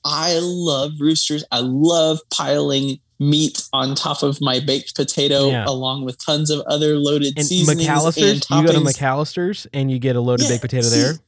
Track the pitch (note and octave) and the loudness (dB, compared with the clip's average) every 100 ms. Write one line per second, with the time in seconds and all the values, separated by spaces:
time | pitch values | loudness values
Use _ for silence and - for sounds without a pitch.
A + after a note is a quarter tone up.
0 | C#3+ D3 E3 E3+ F3 F3+ E3+ C3+ D3 D3+ | -4 -2 0 0 -2 -2 -2 0 -2 0
1 | D3 D#3+ - D3+ - A#2+ B2+ C3 D#3+ E3+ | 0 0 -2 -4 -4 -4 -2 2 4 4
2 | D#3+ D#3 - - C#3 D3 C#3+ C#3 C#3 C3+ | 2 0 -4 -6 0 0 0 0 -2 -6
3 | _ _ C#3+ D3+ D#3 - - C3+ C3 C#3 | _ _ 2 4 2 -2 -4 -2 -2 -2
4 | D#3 D3 C#3+ C#3 C#3 B2+ C#3 C3+ - - | -4 -2 -2 0 0 0 0 -2 -4 -4
5 | - - C#3+ C#3 C#3 B2+ A2+ C3 C3 C3+ | -2 0 2 2 2 2 -2 -2 -4 -6
6 | C3 B2 - D3+ D3+ D3+ - D3 D3+ D3+ | -8 -8 -4 -2 0 -2 -2 0 2 2
7 | C#3+ D3 C#3+ C#3+ D3 F3+ D3+ D#3+ E3 D3 | 2 2 0 -2 0 2 2 2 2 2
8 | D#3+ D#3+ G3+ C#3+ - C#3+ E3 E3+ C#3+ - | 2 2 2 2 0 2 4 4 2 0
9 | C3+ C3+ D3+ - F3+ G#3 - C#3+ C3+ C3 | -2 -2 -4 -4 -4 -4 -8 -4 -2 -2
10 | C3 B2 B2 B2 C3 A#2+ - B2+ A#2 C3 | 0 0 0 0 0 -2 -2 0 2 2
11 | C#3 D#3+ | 2 -2